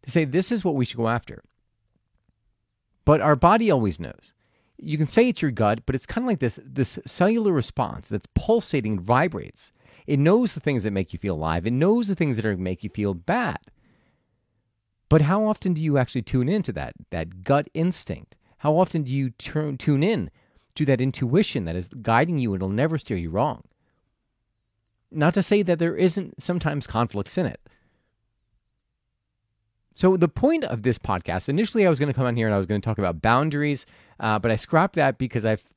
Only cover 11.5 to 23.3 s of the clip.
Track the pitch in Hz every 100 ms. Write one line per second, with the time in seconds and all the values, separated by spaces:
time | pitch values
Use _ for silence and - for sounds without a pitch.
11.5 | 82 92 127 175 233 208 180 156 113 107
12.5 | 95 92 92 101 - 101 90 - 220 220
13.5 | - - _ _ _ _ _ _ _ _
14.5 | _ _ _ _ _ _ 151 147 196 214
15.5 | 214 185 160 160 139 123 127 - 127 127
16.5 | 208 170 87 69 - - 85 82 92 92
17.5 | 139 - 160 170 175 - 82 - _ _
18.5 | _ 147 156 185 170 135 139 131 - -
19.5 | 156 151 135 - 139 175 220 78 - _
20.5 | _ _ - 143 127 135 - 120 160 214
21.5 | 131 82 87 87 127 110 113 160 160 117
22.5 | 95 95 104 156 160 - 92 85